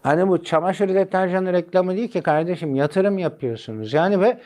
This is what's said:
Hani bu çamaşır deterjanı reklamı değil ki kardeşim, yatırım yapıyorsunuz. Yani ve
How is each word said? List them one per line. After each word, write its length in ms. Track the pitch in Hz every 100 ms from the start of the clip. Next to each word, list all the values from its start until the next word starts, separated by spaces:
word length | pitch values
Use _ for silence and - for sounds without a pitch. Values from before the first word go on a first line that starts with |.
Hani 260 | 135 156 190
bu 160 | 175
çamaşır 500 | 165 160 175 185 202
deterjanı 580 | 190 190 185 185 185 185
reklamı 440 | 180 175 185 180 185
değil 120 | 233
ki 140 | 185
kardeşim, 520 | 170 151 165 180 160
yatırım 440 | 135 147 190 196 196
yapıyorsunuz. 720 | 165 - 127 113 - 110 107
Yani 280 | 143 180 202
ve 180 | 202 240